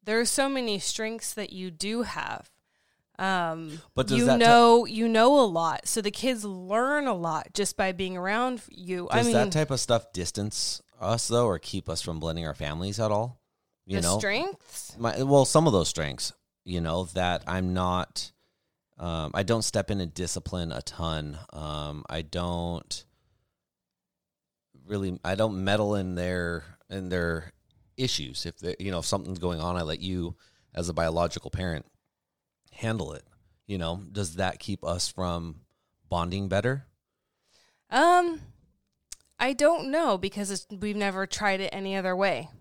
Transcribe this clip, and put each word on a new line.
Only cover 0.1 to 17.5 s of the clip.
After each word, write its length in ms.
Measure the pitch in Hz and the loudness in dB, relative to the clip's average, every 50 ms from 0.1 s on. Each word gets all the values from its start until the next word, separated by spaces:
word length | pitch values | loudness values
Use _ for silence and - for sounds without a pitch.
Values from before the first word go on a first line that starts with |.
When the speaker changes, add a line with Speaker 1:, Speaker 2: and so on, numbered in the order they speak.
| 214 226 233 226 | 0 2 2 2
Speaker 1:
so 180 | - - 277 277 | 2 2 2 2
many 300 | 277 262 247 226 208 190 | 0 -2 -2 -2 -2 -2
strengths 560 | - - - - 220 220 226 226 - - - | -2 -4 -4 -4 -4 -6 -6 -6 -8 -8 -6
that 180 | - 208 - - | -6 -8 -8 -8
you 200 | 185 185 185 170 | -10 -10 -10 -8
do 300 | 156 - 202 220 233 240 | -6 -6 -4 -2 -2 -2
have. 480 | 190 - 156 151 - - - - - _ _ _ _ _ _ _ _ _ _ _ _ _ - | -4 -4 -6 -4 -4 -6 -8 -10 -16 _ _ _ _ _ _ _ _ _ _ _ _ _ -6
Um, 640 | 185 190 190 180 175 165 160 165 165 156 151 165 - - _ | -2 0 0 0 0 -2 -4 -6 -10 -12 -12 -14 -16 -8 _
Speaker 2:
But 120 | - 135 - | -2 0 2
does 100 | 202 233 | 4 4
Speaker 1:
you 60 | 240 | 6
Speaker 2:
that 120 | 247 254 240 | 6 6 8
t- 60 | 233 | 10
Speaker 1:
know, 400 | 233 240 240 240 233 233 240 233 | 10 10 12 12 10 10 8 6
you 220 | - 220 220 226 233 | 4 -2 0 0 4
know 300 | 226 220 226 254 285 285 | 6 6 8 8 8 8
a 60 | 254 | 6
lot. 400 | 208 170 165 165 165 147 - - - | 6 4 2 2 2 0 0 -2 -2
So 120 | - 233 | -2 0
the 100 | 202 208 208 | -2 -2 -4
kids 320 | - - 262 262 226 208 | -2 -2 -2 -2 -2 -4
learn 640 | 208 190 185 180 185 202 226 247 269 294 294 285 262 | -8 -10 -10 -6 -2 0 0 2 2 2 0 0 0
a 60 | 220 | -2
lot 380 | 175 170 165 156 156 - - - | 0 -2 -2 -2 -2 -4 -6 -2
just 220 | - 202 - - | -2 -2 -2 0
by 140 | - 202 190 185 | 0 0 0 0
being 240 | 175 190 185 185 | -2 -4 -4 -4
around 460 | 180 180 190 208 226 247 254 254 233 - - | -4 -2 -2 0 0 0 0 -2 -4 -10 -16
you. 380 | - - 180 175 185 180 175 - | -20 -16 -8 -6 -4 -4 -2 2
Speaker 2:
Does 100 | - 220 | 2 4
Speaker 1:
I 20 | 240 | 4
mean, 80 | 240 226 | 6 6
Speaker 2:
that 180 | - - 202 170 | 4 4 4 2
type 180 | 156 156 147 143 | 0 2 2 0
of 80 | 120 | -2
stuff 320 | - - 120 113 - - _ | 2 2 2 2 2 -2 _
distance 680 | 87 87 85 - - 101 107 104 - - - - - _ _ _ _ | -4 -4 -4 -2 -4 -4 -4 -2 -2 -4 -4 -4 -6 _ _ _ _
us, 260 | - 95 113 117 - - | -2 -2 0 0 0 2
though, 180 | 117 120 123 | 2 4 4
or 120 | 113 92 78 | 4 2 0
keep 300 | - - - 95 - - | -4 -6 -6 -6 -4 -4
us 120 | 80 78 - | -6 -4 -4
from 180 | - 82 80 | -4 -6 -4
blending 260 | 76 82 80 82 82 | -4 -4 -4 -4 -4
our 80 | 78 71 | -6 -6
families 440 | - 76 73 76 80 90 98 104 110 | -4 -6 -6 -4 -4 -6 -6 -2 -2
at 100 | 113 107 | 0 0
all? 300 | 104 104 113 123 123 _ _ _ _ _ _ _ _ _ _ | 2 0 -2 -4 -6 _ _ _ _ _ _ _ _ _ _
You 100 | - 95 | -4 -2
Speaker 1:
the 60 | 95 85 | 0 2
Speaker 2:
know? 160 | 85 92 104 | 2 2 2
Speaker 1:
strengths? 800 | - 196 202 240 330 381 202 - _ - - - - - - - | 2 0 0 0 -2 -4 -6 -10 _ -16 -14 -14 -14 -14 -12 -4
Speaker 2:
My, 240 | 117 117 - - 135 | -2 -2 0 0 2
well, 220 | 135 143 143 131 | 6 8 8 8
some 220 | - - 156 160 160 | 8 6 6 6 8
of 40 | 110 | 6
those 160 | 95 80 - | 4 4 2
strengths, 440 | - - 78 71 67 - - - - _ _ _ _ _ _ | -2 -2 -4 -4 -4 -6 -6 -8 -8 _ _ _ _ _ _
you 160 | 90 90 87 | -6 -4 -4
know, 240 | 82 80 80 87 92 82 87 | -2 -2 -2 -2 -4 -4 -2
that 300 | 92 90 90 87 80 - | -2 0 0 0 -2 -4
I'm 260 | - | -4